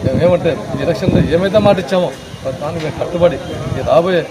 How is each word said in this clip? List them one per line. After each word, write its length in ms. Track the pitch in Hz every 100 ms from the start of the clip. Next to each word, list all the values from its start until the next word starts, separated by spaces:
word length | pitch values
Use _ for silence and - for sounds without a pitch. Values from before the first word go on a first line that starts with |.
| 135
మేము 140 | 131 170
ఏమంటే 260 | 170 165 139 - -
ఈ 60 | 143
ఎలక్షన్లో 360 | 165 185 175 175 165
ఏమైతే 240 | 190 214 208
మాట 100 | 185 175
ఇచ్చామో 240 | 185 165 - - - 135 127
దానికి 220 | 147 170 156
మేము 100 | -
కట్టుబడి 360 | - 170 170 139 - 156 139 131
ఈ 40 | 123
రాబోయే 320 | 143 175 175 139